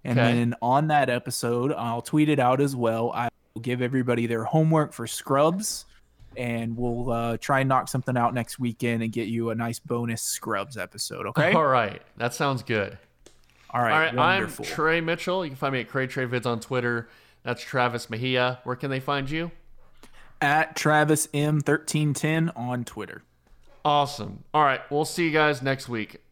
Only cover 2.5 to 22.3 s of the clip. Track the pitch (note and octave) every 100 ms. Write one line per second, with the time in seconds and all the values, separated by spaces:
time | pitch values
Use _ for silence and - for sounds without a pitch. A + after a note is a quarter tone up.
2.5 | C3 C#3+ C3 A#2 A2+ A#2+ G#2 A#2+ _ _
3.5 | - A#2+ B2 B2 C3 B2 A#2+ A#2 A#2 A#2
4.5 | D#3 D#3+ D#3+ D3 - A#2 - - C#3 D#3
5.5 | F#3 G#3+ - - _ _ _ - B2+ A#2+
6.5 | A#2 A2+ A2+ B2 A#2 B2 A#2 A#2 A2+ -
7.5 | C3+ C3+ C3 - C3 B2+ B2 A#2+ B2 A#2
8.5 | - A#2+ A2 A#2+ A#2 A2+ A#2 G#2+ A#2 A#2
9.5 | A2+ A#2 A2+ - A#2+ A#2 A2+ - - -
10.5 | G2+ G2+ A#2+ F#2 - - - B2+ A#2+ D#3+
11.5 | F3 D3 B2+ G#2 - - - A#2+ - C#3+
12.5 | C3 - A2 G2 - _ _ - _ _
13.5 | _ - B2 A#2+ D#3 D#3+ B2 D#3 F#3+ -
14.5 | - - - D#3 E3 E3 E3+ - F#3 E3
15.5 | C3 C#3 C3 G#2+ C3+ C3 - B2 B2 A#2
16.5 | A#2 - B2+ A#2+ A#2 A#2 - _ _ A#2+
17.5 | B2 - B2+ A#2+ A#2+ - A2+ B2+ B2+ B2+
18.5 | B2 B2 B2 C#3 C3 C3 C#3+ C3+ D#3 E3+
19.5 | - - - - - - - - - C#3+
20.5 | D3+ D#3 - D3+ D3+ D3+ D3+ - C#3+ D3+
21.5 | D3+ C#3+ D3+ - D3+ D3+ C#3 D3+